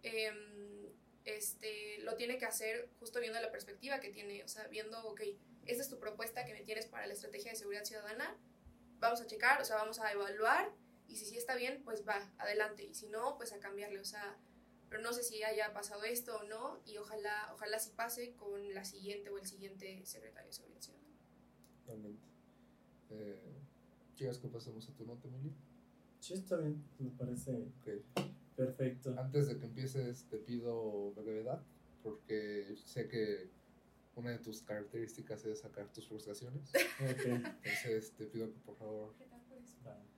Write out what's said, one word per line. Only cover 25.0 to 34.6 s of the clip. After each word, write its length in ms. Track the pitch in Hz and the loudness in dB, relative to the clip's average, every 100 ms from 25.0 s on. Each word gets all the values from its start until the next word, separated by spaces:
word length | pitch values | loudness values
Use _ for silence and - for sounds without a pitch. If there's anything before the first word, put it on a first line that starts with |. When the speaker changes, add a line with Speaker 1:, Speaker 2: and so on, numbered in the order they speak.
Speaker 2:
nota, 220 | 117 120 127 | -8 -8 -8
Emilio? 240 | 127 143 - - - - - - - | -6 -4 -6 -14 -20 -20 -20 -20 -14
Speaker 3:
Sí, 140 | - | -4
está 220 | 185 185 175 | -4 2 4
bien, 260 | 151 151 - - | 4 2 -4 -4
me 120 | 131 | -4
parece 420 | - 123 123 - | 0 0 0 0
Speaker 2:
Ok. 680 | 123 - - - 101 - - - - - - | 0 0 -6 -6 -6 0 0 0 -6 -10 2
Speaker 3:
perfecto. 580 | 127 - 131 123 131 127 | 2 4 2 2 -2 0
Speaker 2:
Antes 280 | 135 147 139 | 4 6 6
de 100 | 117 | 4
que 80 | 117 | -4
empieces, 580 | 113 131 131 123 123 - | -2 0 2 0 -2 -4
te 80 | 110 | -6
pido 760 | 113 120 117 117 110 104 101 | 0 0 2 2 2 2 0
brevedad, 480 | 101 107 110 117 160 - - - - | -2 -2 0 0 -2 -4 -18 -20 -8
porque 720 | 110 107 - 107 104 104 101 110 | -6 -6 0 0 2 0 -2 -6
sé 240 | - 123 107 | -4 -2 2
que 420 | 117 107 98 92 - - - - - - - | 4 4 4 -2 -14 -20 -20 -20 -20 -14 -6
una 140 | 120 | -2
de 80 | 113 | -2
tus 240 | 113 110 | -4 -8